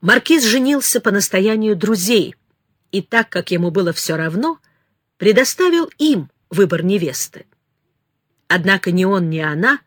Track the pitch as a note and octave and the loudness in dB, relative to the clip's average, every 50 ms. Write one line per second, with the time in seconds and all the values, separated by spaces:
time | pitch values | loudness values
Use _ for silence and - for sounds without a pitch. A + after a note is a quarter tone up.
0 | - F3 A3+ B3 - - D#4+ D#4+ B3+ A3 G#3+ C4+ B3+ C4+ D4 C#4 B3 - - B3 | 4 4 2 2 4 2 2 4 4 2 2 2 2 2 0 0 0 0 -2 0
1 | - A#3 G3 G3+ G3 - - F#3+ F#3+ G#3+ A3 A3 G#3+ G#3+ G#3 F3+ F#3 G#3+ A3+ G3+ | 0 0 0 0 -2 0 0 0 0 2 0 0 0 0 0 0 0 -2 -2 -2
2 | F3 G3+ A#3+ G#3+ E3 - - _ _ _ _ _ _ _ _ _ _ _ - G3 | 0 0 0 0 0 -2 -8 _ _ _ _ _ _ _ _ _ _ _ -6 -6
3 | F#3 _ - A#3 A3+ - - F3+ E3+ - F#3+ E3+ F3 F3 D#3+ F#3+ F#3+ E3+ D#3+ - | -6 _ -2 -2 -2 -2 -4 -8 -6 -4 -2 -2 -2 0 0 0 -2 -2 -2 -4
4 | - - D#3+ D#3+ D#3+ D#3+ D#3 F#3+ B3 D#4+ E4 - _ _ _ _ _ _ _ _ | -6 -6 -4 -4 -4 -4 -4 -2 -4 -4 -4 -6 _ _ _ _ _ _ _ _
5 | _ _ _ _ - G3+ G#3+ A3+ C4 B3+ - - F#4 F4+ E4+ E4+ E4 - - _ | _ _ _ _ 2 4 4 4 2 2 0 0 0 2 2 0 0 -2 -4 _
6 | D4 D#4 D4 G3 C#3+ - _ _ _ _ - D#3+ G3+ F3 F3 E3 E3 F3+ G3 G#3 | 0 0 2 0 -2 -6 _ _ _ _ 0 2 2 2 2 -2 -2 0 -2 0
7 | F3 D3 B2+ - - - _ - - _ _ _ _ _ _ _ _ _ _ _ | -2 -4 -6 -8 -10 -10 _ -20 -20 _ _ _ _ _ _ _ _ _ _ _
8 | _ _ _ _ _ _ _ _ _ _ E3 F3+ E3 F#3 G3 F#3+ - F#3 F3 F3+ | _ _ _ _ _ _ _ _ _ _ -2 0 2 2 0 0 0 0 0 2
9 | F#3 F#3+ G3 G3 F3 E3 D#3+ D#3+ D#3 D#3 D3+ D3+ F#3 B3 C#4+ C#4+ _ | 2 2 2 0 0 -2 -2 -2 -4 -4 -2 0 0 0 0 0 _